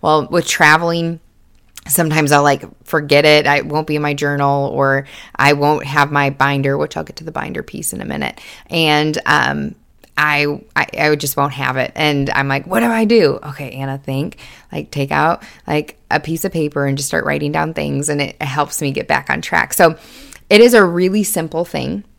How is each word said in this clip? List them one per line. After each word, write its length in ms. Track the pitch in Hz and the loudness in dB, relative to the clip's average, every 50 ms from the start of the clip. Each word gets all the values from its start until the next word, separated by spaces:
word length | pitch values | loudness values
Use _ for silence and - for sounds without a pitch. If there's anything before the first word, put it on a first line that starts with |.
Well, 260 | - 170 156 156 139 - | 2 2 2 2 0 0
with 180 | - 175 165 - | -2 -2 -2 -2
traveling, 720 | - - 170 151 151 160 170 170 170 170 165 165 170 160 _ _ _ _ _ _ _ _ _ _ _ - - - | 0 4 6 6 6 4 4 0 -2 -2 -2 -4 -4 -6 _ _ _ _ _ _ _ _ _ _ _ -20 -8 -4
sometimes 440 | 143 - 170 160 151 156 156 139 | 0 0 0 2 2 0 2 4
I'll, 120 | 147 143 143 | 4 4 4
like, 220 | 147 139 139 - - - _ _ | 4 2 2 -2 -14 -18 _ _
forget 380 | - - 160 147 143 147 143 151 | -4 -4 -4 0 4 4 4 6
it. 240 | 151 151 151 147 143 | 6 6 6 4 2
I 140 | 143 143 | 0 0
won't 260 | - 156 147 156 156 156 | 0 -2 -4 -4 -2 -2
be 80 | 151 | -4
in 60 | 147 | -4
my 120 | 151 147 147 | -2 -4 -4
journal, 560 | 139 147 143 143 143 143 139 139 139 139 139 - | -2 -2 -2 -2 0 0 2 2 2 0 -2 -2
or 340 | - 139 135 135 139 139 - - - - - - | 0 2 2 2 0 0 -6 -16 -20 -20 -20 -8
I 180 | - 135 143 147 | 0 2 2 2
won't 320 | 143 143 147 151 147 - | 4 2 2 2 0 -2
have 260 | 139 139 151 143 143 | -2 0 0 0 2
my 200 | 147 143 143 139 | 2 0 0 0
binder, 460 | 139 139 139 139 143 139 135 139 139 147 | 0 0 0 0 0 0 0 0 0 0
which 200 | 151 151 - 165 | -2 -4 -4 -8
I'll 80 | 160 | -10
get 120 | - - - | -10 -14 -14
to 60 | 160 | -14
the 80 | 160 | -10
binder 320 | 160 - - - - - - | -8 -8 -8 -8 -8 -10 -10
piece 300 | - - - - - - | -10 -12 -10 -8 -8 -8
in 80 | - | -8
a 40 | - | -10
minute. 360 | - 69 71 71 64 - - - - - - - _ | -8 -8 -6 -6 -8 -8 -12 -20 -20 -20 -20 -16 _
And, 500 | - 165 165 156 151 147 151 156 151 - - | -2 0 0 2 2 2 2 0 -2 -4 0
um, 500 | - 151 147 127 127 143 143 143 143 - _ _ _ _ _ - _ _ 143 | 0 0 2 2 0 -2 -4 -6 -8 -10 _ _ _ _ _ -20 _ _ -2
I, 440 | 151 151 147 143 147 147 147 - - - _ | 0 0 2 0 0 -2 -2 -6 -10 -6 _
I, 120 | - - - - - | -4 -4 -4 -4 -2
I 160 | 156 151 151 | 0 2 2
just 220 | 147 147 139 - - | 0 -2 -4 -2 -2
won't 160 | 139 143 135 | -2 -2 -2
have 240 | 139 135 131 127 131 | -4 -4 -4 -2 -2
it. 160 | 127 - - | -4 -4 -4
And 340 | - 156 151 147 143 139 - | -2 -2 0 0 0 -2 0
I'm 200 | - - 139 139 | 0 -2 0 0
like, 180 | 139 143 - 175 | -2 -4 -4 -2
"What 140 | 185 226 | -2 0
do 60 | 233 240 | 0 0
I 180 | 226 226 226 | 0 0 2
do?" 340 | 208 233 226 185 143 139 - | 4 4 4 4 4 2 -2
Okay, 300 | - 143 135 - 147 127 | -8 -14 -12 -12 -12 -12
Anna, 260 | 120 131 135 135 135 139 | -10 -8 -6 -6 -6 -8
think, 400 | 139 - 135 135 147 - - - - - - - - _ | -6 -6 -4 -4 -4 -6 -8 -14 -20 -20 -20 -20 -20 _
like, 220 | - 156 156 - | -10 -10 -10 -8
take 200 | - 143 139 139 | -6 -6 -4 -2
out, 320 | - 147 147 160 170 - - - - - _ | 0 0 2 0 0 -2 -6 -20 -20 -20 _
like, 320 | - 151 151 151 - - _ _ _ | -4 -2 -2 -2 -4 -14 _ _ _
a 80 | - 151 | -4 -4
piece 240 | 147 - 165 160 - | -2 -4 -6 -4 -4
of 80 | - | -4
paper 340 | - 165 156 147 - 151 143 | -4 -2 -4 -2 -2 -2 -2
and 120 | 139 139 139 | 0 -2 -2
just 100 | 139 - | -4 -2
start 160 | - 160 - | -2 -2 -2
writing 300 | 143 147 143 151 143 151 | 0 -2 -2 -2 -2 -2
down 200 | 156 156 156 160 | -2 -2 -2 -4
things. 360 | 160 151 147 143 139 143 156 | -4 -4 -4 -4 -2 -2 -2
And 120 | 147 147 | -2 -2
it 180 | 143 135 - _ | -4 -4 -6 _
helps 400 | 156 139 131 147 143 135 - - | -8 -6 -2 -4 -4 -4 -4 -4
me 100 | 151 139 | -4 -4
get 160 | 135 - - - | -4 -4 -2 -2
back 220 | - - - - | -2 -2 0 -2
on 120 | - - | -4 -4
track. 320 | 165 - - - - - - | -2 -2 0 0 0 0 2
So 240 | - 180 165 160 - - - - - - - - - - _ | 4 4 4 4 0 -14 -20 -20 -20 -20 -20 -20 -20 -2 _
it 100 | 196 208 | 6 8
is 140 | 233 247 240 | 8 8 8
a 100 | 226 202 | 6 6
really 400 | 180 170 175 180 185 190 214 208 | 6 4 2 0 2 2 0 0
simple 400 | - - 180 165 160 - 160 175 | 0 -2 -4 -4 -4 -4 -4 -6
thing 400 | - - 151 127 139 160 202 202 _ _ | -4 -4 -6 -4 -4 -6 -8 -10 _ _